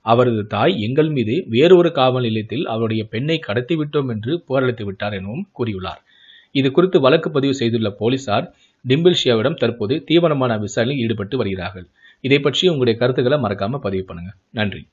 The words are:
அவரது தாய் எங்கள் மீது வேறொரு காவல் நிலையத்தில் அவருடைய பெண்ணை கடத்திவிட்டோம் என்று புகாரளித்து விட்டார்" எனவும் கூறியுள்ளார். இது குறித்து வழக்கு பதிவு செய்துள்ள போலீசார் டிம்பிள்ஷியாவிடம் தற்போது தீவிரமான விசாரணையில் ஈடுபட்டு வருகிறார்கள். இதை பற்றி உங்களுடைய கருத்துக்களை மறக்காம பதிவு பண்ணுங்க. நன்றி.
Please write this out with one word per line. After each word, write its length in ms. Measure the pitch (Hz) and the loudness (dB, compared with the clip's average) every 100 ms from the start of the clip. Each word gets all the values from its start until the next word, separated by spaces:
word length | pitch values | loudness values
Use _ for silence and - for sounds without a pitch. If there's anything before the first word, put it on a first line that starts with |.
அவரது 460 | 110 117 123 113 104 | 2 4 4 2 -4
தாய் 360 | 104 135 135 | 0 0 0
எங்கள் 260 | 107 135 156 | -2 0 0
மீது 360 | 147 110 151 151 | 0 -2 -2 -2
வேறொரு 440 | 117 160 185 170 | 2 6 6 6
காவல் 300 | 156 131 127 | 2 2 2
நிலையத்தில் 440 | 120 110 107 113 175 | -2 -2 -4 -6 -4
அவருடைய 380 | 113 113 110 | -4 -2 -2
பெண்ணை 360 | 107 147 143 160 160 | -4 -6 -4 -4 -2
கடத்திவிட்டோம் 600 | 113 123 165 151 147 135 | -4 -2 -4 -2 -4 -4
என்று 360 | 110 113 165 _ | -6 -4 -6 _
புகாரளித்து 360 | 135 131 117 | 0 0 -2
விட்டார்" 280 | 101 95 104 | -6 -6 -6
எனவும் 360 | 101 95 123 202 - | -6 -8 -10 -12 -6
கூறியுள்ளார். 420 | 113 98 90 82 _ _ _ - _ | -6 -4 -8 -12 _ _ _ -20 _
இது 180 | 139 135 | 0 2
குறித்து 300 | 135 180 185 | 4 4 4
வழக்கு 300 | 131 160 165 | 4 4 2
பதிவு 240 | 147 135 | 0 0
செய்துள்ள 360 | 135 117 113 107 | 0 0 0 -2
போலீசார் 640 | 98 107 131 - 104 180 _ _ _ 127 | -2 -2 -2 -2 -2 -4 _ _ _ 0
டிம்பிள்ஷியாவிடம் 680 | 135 170 180 135 113 113 | 4 4 4 2 2 2
தற்போது 500 | 160 113 113 104 147 | 0 -2 -2 -2 -4
தீவிரமான 540 | - 160 170 143 127 110 | 2 2 4 2 0 0
விசாரணையில் 460 | 104 - 117 143 | -2 -2 -2 0
ஈடுபட்டு 320 | 113 113 - 131 | -2 -2 -4 -2
வருகிறார்கள். 500 | 104 95 87 95 87 _ - _ | -2 -4 -8 -12 -20 _ -20 _
இதை 180 | 135 143 | 0 2
பற்றி 280 | 143 131 180 | 2 0 0
உங்களுடைய 320 | 156 123 110 | 2 0 2
கருத்துக்களை 400 | 123 127 127 147 | 0 0 0 0
மறக்காம 400 | 113 98 98 139 | -2 -2 -4 -4
பதிவு 260 | 104 98 | -4 -6
பண்ணுங்க. 300 | 92 87 87 - _ | -6 -12 -14 -18 _
நன்றி. 360 | - 107 82 - | -4 -4 -4 -16